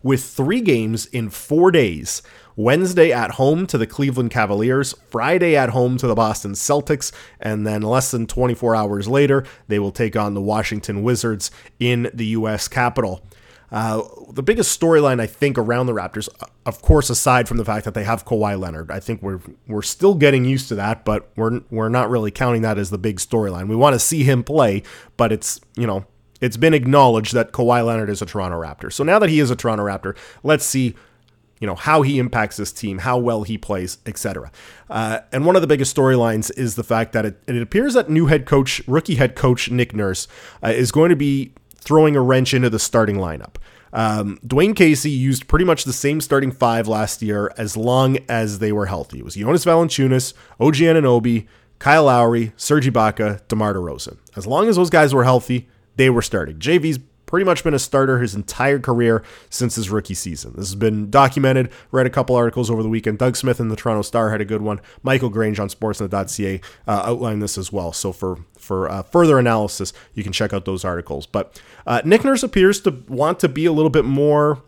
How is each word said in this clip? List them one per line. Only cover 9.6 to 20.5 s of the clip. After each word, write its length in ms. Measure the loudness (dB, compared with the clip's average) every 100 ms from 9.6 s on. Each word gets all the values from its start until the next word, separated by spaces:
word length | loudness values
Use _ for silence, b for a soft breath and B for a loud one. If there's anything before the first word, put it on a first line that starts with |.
| -4
they 100 | -2
will 140 | -2
take 240 | -2 -2 0
on 160 | -2
the 80 | -4
Washington 600 | -2 -2 -2 -6 -6 -4
Wizards 480 | -2 0 -2 -4 -8 B B _
in 300 | -2 0 -4
the 120 | -6 -4
U 240 | -2 -2
S 180 | -4 -4
Capitol. 580 | -2 -2 0 -4 -6 -14 b b b b
Uh, 300 | -6 -4 -4 -6 -14 -12
the 100 | -4
biggest 360 | 0 0 0 0
storyline, 400 | 4 4 4 0
I 60 | -4
think, 280 | -2 0 0
around 300 | 0 0 0
the 80 |
Raptors, 340 | -4 -6 -8 -10 _ -20 _ -10
of 160 | -4
course, 300 | 4 4 4
aside 360 | 0 2 2 2
from 100 | -4
the 80 | -4
fact 200 | -4 -6
that 80 |
they 100 | -6
have 220 | -4 -4 -2
Kawhi 340 | -2 0 -2
Leonard, 300 | -6 -10 -10
I 100 | -10
think 220 | -8 -8
we're, 200 | -8 -10 -12 -20 -8
we're 160 | -6
still 320 | -6 2 2 6
getting 280 | 4 4
used 260 | 2